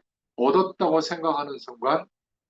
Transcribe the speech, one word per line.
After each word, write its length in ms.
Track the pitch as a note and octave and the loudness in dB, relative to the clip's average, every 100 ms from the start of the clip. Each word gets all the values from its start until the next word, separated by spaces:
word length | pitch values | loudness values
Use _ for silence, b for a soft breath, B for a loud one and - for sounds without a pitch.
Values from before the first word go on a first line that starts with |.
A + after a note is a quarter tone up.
| - _ _ - | -12 _ _ 0
얻었다고 680 | B2+ F#3 F#3 - F3+ D#3+ | 2 4 2 0 2 2
생각하는 560 | D3+ E3+ D#3+ D3 D3 C3 | 0 -2 -2 -2 -4 -10
순간 480 | - A#2 B2+ D#3+ - _ _ _ _ | -14 -6 -2 -2 -2 _ _ _ _